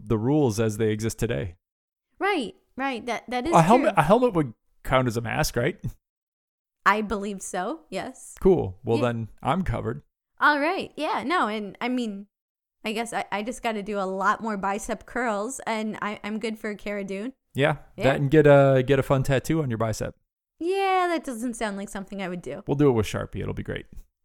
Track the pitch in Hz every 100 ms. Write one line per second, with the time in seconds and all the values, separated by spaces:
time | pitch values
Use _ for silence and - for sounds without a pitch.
0 | 104 110 117 151 131 101 110 104 110 107
1 | 110 - 110 69 87 - _ _ _ _
2 | _ _ 381 370 202 - _ - 269 233
3 | 240 214 - 247 285 190 160 254 294 202
4 | 156 226 247 165 135 - _ _ - 131
5 | 127 113 113 120 156 120 135 - 143 -
6 | _ _ _ _ _ _ _ _ 190 214
7 | 208 202 202 196 - 190 196 320 _ 185
8 | 247 - - - 185 170 107 92 117 113
9 | 120 117 107 - 120 160 175 110 107 143
10 | - _ _ _ 277 294 302 370 - -
11 | 311 262 220 349 226 214 202 - 240 254
12 | 226 196 202 _ _ _ _ _ 214 220
13 | 226 175 - 202 220 247 233 220 202 202
14 | 185 190 190 202 220 202 196 202 - 208
15 | - 240 247 202 220 - - 220 220 196
16 | 208 214 208 214 226 220 214 202 208 202
17 | 196 190 240 - _ 123 151 147 - -
18 | 123 151 139 156 147 143 139 131 127 135
19 | - 135 127 131 - 160 139 110 113 107
20 | 120 - _ _ _ _ 330 392 392 370
21 | 349 330 - 226 247 220 220 196 202 196
22 | 196 196 180 180 123 143 - 143 147 117
23 | 101 107 104 101 98 98 - 95 - -
24 | - _